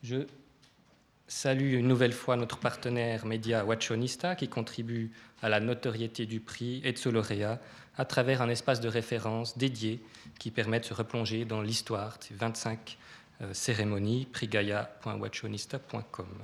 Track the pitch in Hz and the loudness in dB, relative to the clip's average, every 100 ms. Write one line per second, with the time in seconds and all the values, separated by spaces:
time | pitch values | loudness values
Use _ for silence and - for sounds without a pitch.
0 | 120 127 151 - - _ - _ _ _ | -2 -4 -4 -10 -20 _ -20 _ _ _
1 | _ _ - - 139 135 139 127 123 123 | _ _ -12 -2 2 4 4 6 6 8
2 | 123 120 - 123 117 - 123 - 123 120 | 6 4 2 2 2 0 -2 -2 -2 0
3 | 117 113 110 113 110 113 101 113 - 113 | 0 0 -2 -2 2 2 4 2 0 0
4 | 123 - 175 180 127 - 113 - 117 117 | 0 0 -2 -2 -2 -2 -4 -4 -4 -2
5 | 113 - - - 110 107 110 123 131 110 | -4 -8 -20 -4 2 4 4 0 0 -2
6 | 113 - 110 110 110 - 120 127 131 123 | -4 -4 -4 -4 -6 -6 -4 -2 -2 0
7 | 131 113 104 101 104 117 - - - - | 2 4 2 0 0 -2 -6 -20 -14 -4
8 | 131 - 123 131 120 117 - 123 117 113 | 0 4 4 4 4 2 2 2 2 0
9 | 110 117 110 113 117 - 135 117 110 117 | 0 -2 0 -2 -2 0 0 2 -4 -4
10 | - - - - 113 110 110 113 - 117 | -10 -20 -20 -8 -6 -2 2 2 0 -4
11 | 110 120 113 113 117 107 107 113 - 107 | -2 0 0 -2 -2 -2 0 -2 -2 -2
12 | 104 - - 101 113 113 117 113 - - | -4 -8 -14 -4 -2 -2 -4 -6 -8 -18
13 | - - - - 101 95 - 110 104 101 | -18 -20 -20 -12 -8 -4 0 2 2 2
14 | 104 120 131 - 110 107 101 104 101 - | 2 0 -2 -6 0 2 2 0 -2 -8
15 | - 104 101 - 110 104 - 135 - 107 | -8 -4 -6 -6 -6 -6 -6 -8 -6 -8
16 | - - 90 - | -8 -10 -10 -12